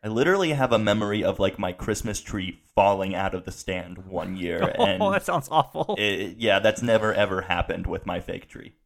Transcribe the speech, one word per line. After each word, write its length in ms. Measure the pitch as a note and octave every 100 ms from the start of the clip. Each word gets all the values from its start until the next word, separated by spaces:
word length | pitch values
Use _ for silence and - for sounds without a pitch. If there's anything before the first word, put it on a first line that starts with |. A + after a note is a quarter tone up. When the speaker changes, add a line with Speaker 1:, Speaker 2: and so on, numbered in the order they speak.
Speaker 1:
I 60 | G#2+
literally 420 | A2 D3 G3 F3
have 200 | C#3+ B2+
a 80 | A2+
memory 460 | G#2+ G#2+ G#2 G#2+
of, 140 | G2 G2
like, 200 | F#2+ F#2+
my 140 | F#2
Christmas 480 | F2+ - G#2+ A2 G2+
tree 400 | - G#2+ F#2 - _
falling 400 | - G2 G2 F#2+
out 200 | F#2 F#2+
of 100 | F#2 F2+
the 60 |
stand 540 | - - F#2 F2 F2+ F#2+
one 300 | F2+ F2+ F#2
year. 380 | F2 F2 -
Speaker 2:
<laughs> 40 | -
Oh, 60 |
Speaker 1:
and 300 | - - G3+
Speaker 2:
that 100 | G3
sounds 240 | - F3 -
awful. 440 | D#3 - D#3 D#3 G3+
Speaker 1:
it, 380 | G#2 G2 F#2+ G2
yeah, 200 | A2+ G2
that's 240 | G#2+ A2
never, 320 | A#2 A2 G#2+
ever 260 | G2 G2+ F#2
happened 440 | F2+ F2 F2 E2+ F2+
with 180 | F2 F2+
my 140 | F2
fake 280 | - F2+ -
tree. 260 | - - _